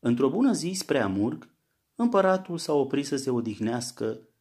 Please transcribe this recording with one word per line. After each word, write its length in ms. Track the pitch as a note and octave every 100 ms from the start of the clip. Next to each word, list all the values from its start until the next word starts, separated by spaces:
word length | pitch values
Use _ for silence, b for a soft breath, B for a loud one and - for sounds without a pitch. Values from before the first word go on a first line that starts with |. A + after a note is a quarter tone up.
Într-o 280 | A#2+ A#2+ C3+
bună 240 | F3 C4+
zi, 200 | G3+ D#3+
spre 260 | F#3 - C#3
amurg, 560 | G2+ G2 A2 D#3+ - _ _ _ _
împăratul 640 | - A#3+ G3+ F#3+ F#3+ F#3+ E3+
s-a 140 | -
oprit 340 | D3 C3+ C3+ C#3
să 100 | C#3
se 140 | C3+
odihnească 880 | B2 A2+ G2+ A2 A#2+ A#2 - A2+ A2 - _